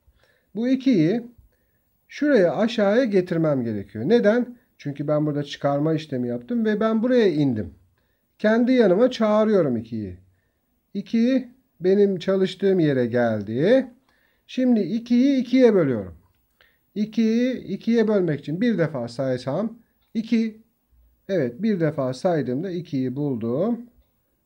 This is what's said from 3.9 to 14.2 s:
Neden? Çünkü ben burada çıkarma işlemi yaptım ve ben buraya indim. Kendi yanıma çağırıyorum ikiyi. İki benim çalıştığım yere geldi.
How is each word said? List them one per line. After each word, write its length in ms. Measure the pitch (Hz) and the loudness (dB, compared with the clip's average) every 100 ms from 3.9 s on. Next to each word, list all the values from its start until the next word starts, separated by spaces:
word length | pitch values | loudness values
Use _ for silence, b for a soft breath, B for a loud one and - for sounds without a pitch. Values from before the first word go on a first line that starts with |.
| 107 131 | -6 2
Neden? 500 | 233 202 240 240 B B B | 2 4 0 -2 B B B
Çünkü 300 | 147 143 147 | -12 -8 -2
ben 180 | 151 151 | -2 -2
burada 180 | 143 | -4
çıkarma 500 | 147 - 143 143 156 | -6 -4 -2 0 0
işlemi 340 | 156 - 127 123 | -2 -4 -6 -4
yaptım 380 | 120 - 240 220 | -6 -6 -2 -2
ve 140 | 208 | 0
ben 240 | 220 226 | 0 0
buraya 240 | 247 254 208 | 0 2 2
indim. 460 | 151 139 110 87 - _ _ _ _ _ _ | 2 0 0 -6 -12 _ _ _ _ _ _
Kendi 320 | 214 226 247 | 0 2 2
yanıma 400 | 254 208 180 254 | 4 4 4 2
çağırıyorum 680 | 254 220 214 214 202 151 117 | 2 0 2 2 2 2 -2
ikiyi. 400 | 120 113 101 90 _ _ _ _ _ _ _ | -6 -8 -10 -12 _ _ _ _ _ _ _
İki 580 | 202 196 226 233 262 254 _ _ - | -12 -4 0 2 0 -4 _ _ -4
benim 400 | 175 196 202 185 | 0 4 4 2
çalıştığım 600 | - 190 190 185 196 185 | -2 0 0 0 0 2
yere 260 | 156 131 120 | 2 2 0
geldi. 800 | 120 117 110 104 117 170 262 262 _ _ _ | 0 0 -2 -4 -2 2 2 0 _ _ _